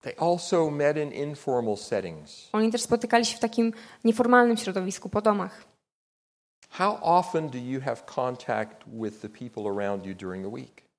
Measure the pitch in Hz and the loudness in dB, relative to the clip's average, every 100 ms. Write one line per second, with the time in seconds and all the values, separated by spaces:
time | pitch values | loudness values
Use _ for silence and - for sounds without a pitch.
0 | - - 165 175 - 185 160 147 143 151 | -10 -2 0 0 2 2 2 4 2 2
1 | 147 - 143 147 - 123 113 104 - 107 | -2 -4 -6 -6 -2 0 0 -2 -2 -2
2 | 92 80 78 - - 214 220 233 - 233 | -2 -10 -16 -20 -4 0 2 0 0 0
3 | 233 233 226 - 226 220 226 220 - - | 2 2 2 -2 -2 2 0 0 -14 -2
4 | 226 226 240 247 240 226 - 190 185 190 | 0 4 6 8 8 4 0 -2 -4 -6
5 | - 202 214 202 185 - - _ _ _ | -4 0 2 2 0 -8 -20 _ _ _
6 | _ _ _ _ _ _ _ - 190 - | _ _ _ _ _ _ _ -2 -2 0
7 | - 175 175 165 156 127 123 131 135 117 | 2 2 4 -2 -2 -8 -6 -6 -4 -6
8 | - - 127 123 - 110 107 - - 113 | -6 -4 -2 -4 -2 -2 -2 -8 -16 -8
9 | 110 107 107 110 123 - 104 101 101 101 | -8 -8 -14 -12 -14 -8 -4 -2 -2 -4
10 | 95 95 95 92 95 120 127 - _ | -6 -10 -10 -8 -8 -10 -14 -20 _